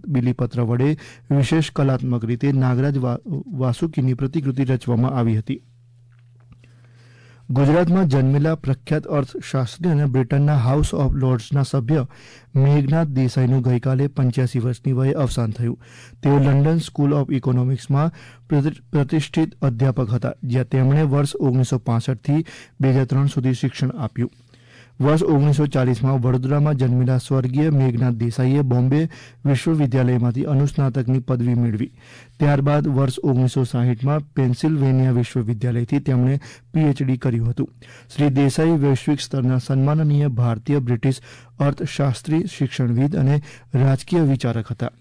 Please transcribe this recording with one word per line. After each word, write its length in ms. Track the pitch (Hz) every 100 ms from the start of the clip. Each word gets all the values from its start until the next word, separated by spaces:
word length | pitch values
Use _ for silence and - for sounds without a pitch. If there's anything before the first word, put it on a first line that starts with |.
| -
બિલીપત્ર 540 | 131 123 123 120 120
વડે 360 | 113 120 139 147 - - -
વિશેષ 400 | 143 127 160 156 -
કલાત્મક 500 | 135 127 127 120 113
રીતે 260 | 120 139
નાગરાજ 460 | 135 127 123 143 139
વા-, 220 | 127 120 - 143 254
વાસુકીની 600 | 147 127 120 165 156 131
પ્રતિકૃતિ 500 | 123 135 165 135 131
રચવામાં 480 | 131 131 - 117 127
આવી 260 | 127 117 110
હતી. 240 | - 135 - _ _ _ _ - - - - - - - - - - - - - -
ગુજરાતમાં 580 | 127 139 165 170 185 175
જન્મેલા 480 | 135 131 143 156 160
પ્રખ્યાત 500 | 135 135 - 151 -
અર્થશાસ્ત્રી 840 | 151 131 370 - 135 120 - 175
અને 160 | 143 147
બ્રિટનના 680 | 131 123 139 143 147 120
House 240 | 147 147 -
of 180 | 135 143
Lordsના 460 | 131 123 - 139
સભ્ય 440 | 131 139 117 156 123 - - - - 135
મેઘનાથ 520 | 135 147 135 160 156
દેસાઈનું 540 | 131 127 135 127 131
ગઈકાલે 460 | 123 123 135 131 139
પંચ્યાસી 520 | - 127 127 127 127
વર્ષની 340 | 120 117 -
વયે 200 | 127 131
અવસાન 380 | 151 131 - 113
થયું. 280 | 107 120 120 - - - -
તેઓ 160 | 143 143
લંડન 380 | 139 139 147 165
School 340 | 156 - 143
of 240 | 147 135 135
Economicsમાં 760 | 131 123 127 131 - 139 165 - - - -
પ્રતિ-, 320 | 147 147 - -
પ્રતિષ્ઠિત 640 | 151 139 160 143 165 160 -
અધ્યાપક 480 | 135 113 135 120 113
હતા, 240 | 120 120 -
જ્યાં 220 | 127 127 120
તેમણે 360 | 131 131 147
વર્ષ 340 | 151 143 143 -
ઓગણીસો 420 | 143 127 123 127
પાસઠથી 680 | 123 117 123 120 - 151 165 - - -
બે 100 | 135
હજાર 140 | 131 127
ત્રણ 200 | 135 143
સુધી 280 | 143 127
શિક્ષણ 380 | 123 131 - 127
આપ્યું. 380 | 220 113 - 120 - _ - - - - -
વર્ષ 220 | 131 156
ઓગણીસો 420 | 175 147 147 143 147
ચાલીસમાં 560 | 139 127 117 131 135
વડોદરામાં 540 | 123 127 131 143 147 135
જન્મેલા 420 | 127 123 123 131
સ્વર્ગીય 520 | - 131 127 135 156
મેઘનાથ 440 | 143 131 117 127
દેસાઈએ 480 | 113 117 113 127 143
બોમ્બે 480 | 131 123 127 147 165 - - - 143
વિશ્વવિદ્યાલયમાંથી 1000 | 131 170 156 135 131 123 123 120 120 143
અનુસ્નાતકની 760 | 139 143 - 135 131 120 131
પદવી 340 | 123 127 120
મેળવી. 380 | 120 117 107 - - - - - -
ત્યારબાદ 480 | 147 143 139 147 151
વર્ષ 320 | 131 135 -
ઓગણીસો 440 | 147 127 127 135
સાહીઠમાં 560 | 123 123 123 117 131 151
પેન્સિલ્વેનિયા 920 | 147 - 127 123 156 156 135 131 127
વિશ્વવિદ્યાલયથી 880 | 123 120 131 113 113 127 117 117 139
તેમણે 400 | 139 127 127 143 - - -
પી 80 | 160
એચ 220 | 151 143
ડી 140 | 131 127
કર્યું 320 | 131 117 117
હતું. 180 | - - - - - - -
શ્રી 140 | 147
દેસાઈ 420 | 135 139 143 160
વૈશ્વિક 480 | 165 143 131 - 147
સ્તરના 380 | - 139 123 127
સન્માનનીય 720 | - 135 135 156 151 143 147
ભારતીય 520 | 117 120 110 127 143
બ્રિટિશ 420 | 123 117 135 131 - - - -
અર્થશાસ્ત્રી, 840 | 143 135 147 - 139 113 - 156 196 -
શિક્ષણવિદ 580 | 135 - 123 117 143 156
અને 260 | 135 147 - - - 127
રાજકીય 460 | 135 135 - 175
વિચારક 500 | 147 131 123 113 107
હતા. 180 | 117 120 -